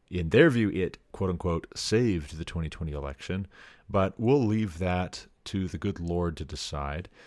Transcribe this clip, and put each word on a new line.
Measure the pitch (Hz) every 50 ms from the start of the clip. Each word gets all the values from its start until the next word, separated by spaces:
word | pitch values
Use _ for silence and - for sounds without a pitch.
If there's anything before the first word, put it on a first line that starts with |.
| _ -
In | - 87 82 80
their | 78 117 160 170
view, | 127 120 110 101
it, | - 92 90 82 - - _ _
quote | - - 98 92
unquote, | 90 82 - 92 85 82 - - -
saved | - - - 107 113 123 117 98 85 73 71 - 78
the | 82
twenty | - - 85 82 78
twenty | - - 82 78 73
election, | 71 69 69 69 - - - 95 95 98 - - - - - - - _ -
but | 104 101 95 95 -
we'll | - 113 113 135 147 127
leave | 107 107 110 110 101 80 80
that | 92 90 90 90 90 85 - - - - _ _ -
to | - - 98 92
the | 87 - 80
good | - 101 98 -
Lord | 87 85 85 87 87 87 82
to | - 82
decide. | - 90 85 - - - 73 71 71 71 82 90 - _ - -